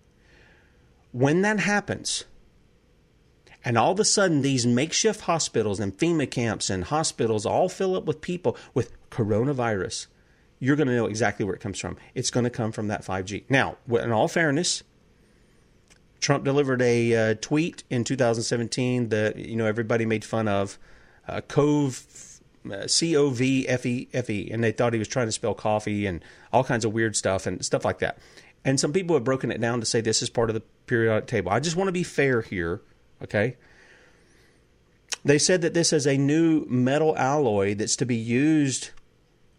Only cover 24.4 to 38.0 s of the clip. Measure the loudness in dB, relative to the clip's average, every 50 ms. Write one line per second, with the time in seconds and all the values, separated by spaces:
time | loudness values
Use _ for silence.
24.4 | -4 -6 -4 0 0 0 2 2 0 0 0 -2 -4 -2 -2 -2 -2 -2 -4 -4
25.4 | -2 -4 -4 -2 0 0 0 0 0 -2 -2 -2 -2 -2 -2 -4 -8 -14 -20 -20
26.4 | -10 0 2 2 2 2 0 0 0 -2 0 0 -2 0 -2 -2 -2 0 -2 0
27.4 | -2 -4 -6 -6 -4 -4 -4 -2 -2 -2 -2 -2 -4 -4 -4 -8 -16 -20 -20 -20
28.4 | -20 -20 _ _ -2 0 0 2 0 0 0 -2 0 2 0 2 2 0 -2 0
29.4 | -2 -4 -2 -2 -2 -2 -2 -2 -2 0 0 0 0 0 0 0 -2 -2 0 0
30.4 | 0 0 0 -4 -6 _ _ _ _ -2 0 2 2 2 2 0 -2 -2 -2 -2
31.4 | 0 0 0 -2 -2 -2 -2 -2 -2 -2 -2 -2 -4 -4 -2 0 0 2 2 0
32.4 | -2 -4 -4 -4 -2 -4 -4 -6 -8 _ _ _ _ _ _ -16 -12 -4 -2 0
33.4 | 0 0 -4 _ _ _ _ -20 -20 -20 -20 -20 _ _ _ _ _ _ _ _
34.4 | _ _ _ _ _ _ _ _ _ _ _ _ _ -12 -12 -6 2 2 2 4
35.4 | 4 4 2 2 2 2 2 2 2 2 2 2 2 2 2 4 4 4 4 4
36.4 | 4 4 4 2 0 0 0 2 2 2 2 2 2 2 2 2 2 2 2 4
37.4 | 2 4 4 4 2 2 2 0 -2 -2 0 -2